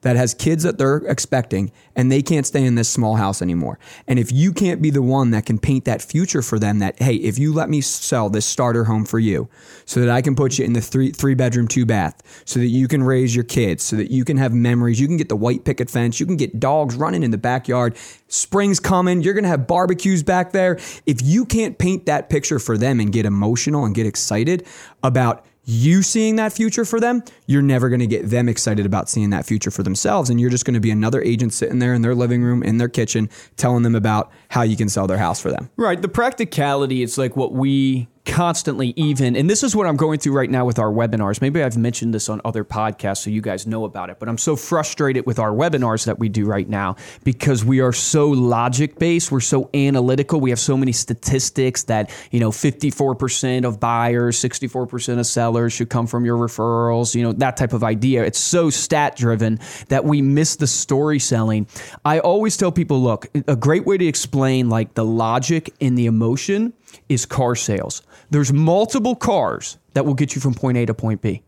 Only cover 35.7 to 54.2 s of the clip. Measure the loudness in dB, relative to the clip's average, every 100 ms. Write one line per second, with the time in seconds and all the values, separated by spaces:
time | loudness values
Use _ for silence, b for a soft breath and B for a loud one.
35.7 | -4 -2 0 -2 0 -2 -2 -6 -2 0
36.7 | 0 0 -2 -2 -2 -2 -2 -2 0 0
37.7 | 2 2 0 -4 _ -4 0 0 -2 -4
38.7 | -2 -4 0 0 2 2 2 2 2 0
39.7 | 0 0 2 0 0 0 0 0 0 0
40.7 | 0 0 0 0 0 -2 0 0 0 0
41.7 | 0 -2 -2 -2 -2 -4 -6 -4 -4 -4
42.7 | -2 -4 -2 -4 -4 -4 -4 -4 -6 -4
43.7 | -4 -6 -8 -12 -10 -6 -2 0 -2 -2
44.7 | -2 -2 -2 0 0 -2 -2 0 0 0
45.7 | 0 0 -2 -2 -2 -2 0 0 -2 -2
46.7 | -4 -4 -6 B B -4 -2 0 0 2
47.7 | 2 2 0 0 2 2 2 2 2 0
48.7 | 0 -2 0 0 0 0 -2 0 0 0
49.7 | 0 2 2 2 2 0 0 0 0 0
50.7 | 0 0 -2 -4 -4 -2 -2 -2 0 -2
51.7 | -2 -2 -2 -2 B B 0 0 0 -2
52.7 | 0 -4 0 0 0 -4 -2 -2 0 -2
53.7 | -2 -2 0 2 2